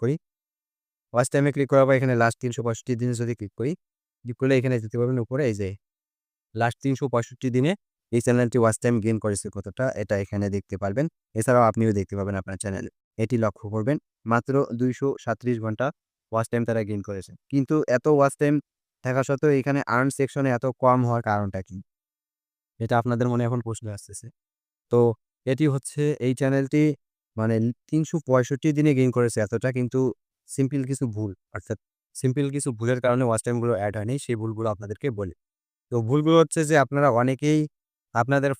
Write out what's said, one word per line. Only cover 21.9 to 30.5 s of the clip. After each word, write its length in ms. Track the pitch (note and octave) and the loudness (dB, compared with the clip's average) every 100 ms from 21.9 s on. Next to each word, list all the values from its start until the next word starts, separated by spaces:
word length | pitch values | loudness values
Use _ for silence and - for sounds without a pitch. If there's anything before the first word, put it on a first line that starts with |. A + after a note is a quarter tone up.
| _ _ _ _ _ _ _ _ - | _ _ _ _ _ _ _ _ -8
এটা 160 | A2+ A#2+ | 0 0
আপনাদের 260 | B2 A#2 B2 | 2 0 2
মনে 120 | A#2+ A#2 | 0 0
এখন 120 | B2 A2+ | -2 -4
প্রশ্ন 180 | A2 A2 G2+ | -8 -10 -12
আসতেছে। 300 | - F#2+ A2+ - _ _ _ _ - | -14 -18 -18 -20 _ _ _ _ 0
তো 80 | A#2+ A#2+ A2+ _ _ B2+ | 4 4 2 _ _ -4
এটি 200 | C3 D3+ | 0 2
হচ্ছে 280 | C3+ - D3 D3 D3 B2+ | 0 -4 -4 -2 0 -2
এই 80 | A#2+ | 0
চ্যানেলটি 440 | C3+ C3+ C3+ D3+ D3+ C#3 _ _ _ A2 | 0 0 2 2 2 0 _ _ _ -2
মানে 180 | A2+ A2+ A#2 - _ | 0 2 0 -2 _
তিনশো 260 | D#3 D#3 E3 - | -2 0 -2 2
পঁয়ষট্টি 400 | B2+ B2 C#3 D#3 D3 | 2 2 0 0 2
দিনে 140 | D3+ C3 | 4 4
গেইন 140 | B2+ B2 | 2 2
করেছে 200 | A#2+ A#2 G#2 | 0 0 -2
এতটা, 240 | A2+ C3 B2+ | -2 -2 -2
কিন্তু 220 | B2 C3 B2+ - _ _ | -2 0 -2 -4 _ _
সিম্পল 320 | - | -8